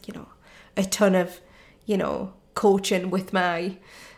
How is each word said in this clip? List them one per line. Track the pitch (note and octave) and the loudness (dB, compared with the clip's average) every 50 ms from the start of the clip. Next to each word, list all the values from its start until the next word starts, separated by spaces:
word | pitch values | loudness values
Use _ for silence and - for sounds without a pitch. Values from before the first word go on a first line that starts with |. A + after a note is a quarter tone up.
| - | -16
you | - - | -16 -16
know, | E3 - - - _ _ - - - - - - | -16 -16 -18 -20 _ _ -20 -20 -20 -20 -8 -4
a | G3 F#3+ | -4 -2
ton | F#3+ - - G#3+ G3 F#3+ | -2 2 2 4 4 4
of, | F#3 F3+ F3+ - - - - - - - - - _ - | 4 0 0 -6 -16 -20 -20 -20 -20 -20 -20 -20 _ -6
you | - G#3 | -2 -2
know, | F#3 E3 - C#2+ - G3 F#3+ - - _ _ - | 0 0 -2 -4 -4 -6 -10 -12 -18 _ _ -6
coaching | - - G3+ G3 G3 G3 - G3+ F3+ F3+ F#3+ | 2 4 4 4 4 2 0 -2 0 -2 -2
with | F3+ F#3+ F#3 - | -4 -4 -4 -2
my | - F#3+ F3+ F3 E3+ E3+ F3 G3 F#3 - - - - - - - - | -2 0 0 0 -2 -2 -4 -6 -8 -10 -18 -20 -20 -20 -20 -20 -20